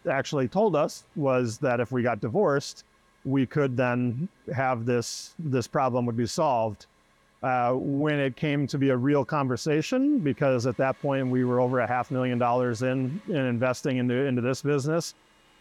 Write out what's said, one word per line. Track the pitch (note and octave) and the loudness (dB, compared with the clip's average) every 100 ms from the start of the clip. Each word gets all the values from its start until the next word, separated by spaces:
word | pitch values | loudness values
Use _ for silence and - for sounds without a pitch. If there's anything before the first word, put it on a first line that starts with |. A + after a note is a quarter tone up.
| E3+ | -2
actually | C3+ - D3 C3 | -2 -2 -2 0
told | F#3 A3 | 2 2
us | D3+ E3 - - | 2 0 -4 -12
was | E3+ C#3 B2+ A#2+ A2 | -2 0 2 0 -2
that | C3+ A#2+ | 0 0
if | A#2 | 0
we | B2+ | 0
got | A#2+ A2 | 0 -2
divorced, | A#2+ D#3+ F#3 C#3 - - - _ _ _ | -2 0 2 2 -2 -12 -20 _ _ _
we | C3+ C#3 B2 | -2 0 0
could | D3+ C#3 A#2+ | 0 0 0
then | B2 B2 B2 A#2+ F3+ - - | 0 0 -2 -2 -6 -10 -6
have | B2+ C3 A#2+ | -2 0 0
this, | A#2+ A#2+ - - - - | 0 0 -2 -8 -14 -10
this | D#3 B2+ - | -2 -2 0
problem | D#3 C3 B2 A#2+ | 0 0 0 0
would | A#2 | 0
be | A2+ | -2
solved. | - D#3 A#2+ A2+ G2+ - _ _ _ _ _ | 0 0 2 0 -4 -14 _ _ _ _ _
Uh, | B2+ B2+ A#2+ | -2 0 2
when | B2+ D3 C#3 D3+ D3 | 0 -2 0 0 0
it | C3+ | 0
came | - D#3 C#3+ C3 | -2 -2 0 -2
to | C#3+ | 0
be | C3+ | 2
a | B2+ | 2
real | C3+ D3 | 2 2
conversation, | - D#3 C3 B2 D#3+ D3+ - B3+ C#4+ C#4+ | 2 -2 -2 -2 0 0 0 0 2 2
because | C#3+ - C#3 B2+ B2+ | 0 2 2 2 0
at | A#2+ | 0
that | C3+ - | 0 0
point | C#3+ C3+ B2+ | -2 0 0
we | B2+ | 2
were | B2 B2 | 2 2
over | B2+ B2+ | 2 2
a | A2+ | 0
half | B2+ A#2+ | -2 -2
million | C3 B2+ B2 | -2 0 0
dollars | A#2+ B2 B2 A2 | 2 2 0 0
in, | B2+ C3 B2+ F#3 - | -2 0 -2 -6 -4
in | D#3 | -2
investing | C3 A#2 B2+ B2 D3 B2+ | 0 0 0 0 -2 0
into, | B2 | 0
into | B2 C#3 B2 | 0 0 0
this | B2 C3 | -2 -2
business, | C#3+ D3 C#3+ E3 - - _ _ _ _ | 0 0 0 -2 -4 -12 _ _ _ _